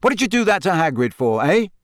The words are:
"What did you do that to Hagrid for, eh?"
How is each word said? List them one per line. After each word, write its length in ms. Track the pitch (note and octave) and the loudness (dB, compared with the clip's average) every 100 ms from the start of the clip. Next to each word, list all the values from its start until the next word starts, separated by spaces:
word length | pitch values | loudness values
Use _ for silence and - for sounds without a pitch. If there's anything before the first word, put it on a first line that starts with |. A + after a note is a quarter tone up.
"What 80 | B3 | 2
did 120 | C4+ | 0
you 60 | B3+ | -2
do 160 | A#3+ G#3+ | 0 0
that 180 | G3+ | 0
to 80 | F#3+ | 0
Hagrid 420 | E3+ D#3+ B2 A#2 | 0 0 0 -4
for, 300 | - B2 A2 | -2 -2 0
eh?" 240 | B2+ G#3 G#3+ _ | 2 0 0 _